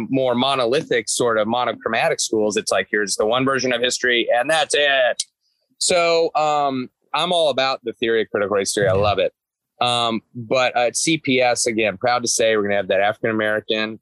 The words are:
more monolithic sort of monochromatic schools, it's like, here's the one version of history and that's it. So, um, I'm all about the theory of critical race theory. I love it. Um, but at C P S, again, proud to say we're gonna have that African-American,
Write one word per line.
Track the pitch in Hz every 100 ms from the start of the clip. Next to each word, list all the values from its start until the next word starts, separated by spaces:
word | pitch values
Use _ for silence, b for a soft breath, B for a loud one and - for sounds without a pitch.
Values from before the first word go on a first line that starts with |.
| 113
more | 131 131 120
monolithic | 135 135 117 143 147 123 -
sort | - 120 110
of | 107
monochromatic | 120 120 101 113 117 156 139
schools, | - 110 107 107
it's | -
like, | 98 95
here's | 104 101 -
the | 110
one | 127
version | 135 131 127
of | 120
history | 123 - 123 120 107
and | 117 135
that's | 160 143 147
it. | 147 135 123 - - _ _ _ _ -
So, | - 175 170 165 165 147
um, | 151 147 143 131 123 _ -
I'm | 147 175
all | 175 156
about | 123 135 131
the | 117
theory | - 117 113
of | 101
critical | 107 101
race | 101 98
theory. | 104 98
I |
love | 95 104 95
it. | 85 _ _ _ _ -
Um, | 123 120 117 110 _
but | 120 113 131 123 -
at | 120 -
C | - 156
P | 139 127
S, | 123 117 123
again, | 110 107 92
proud | 123 123
to | 120
say | - 113 107
we're |
gonna | 101 101
have | 95
that | 95
African-American, | 101 - 117 110 107 107 - 110 110 110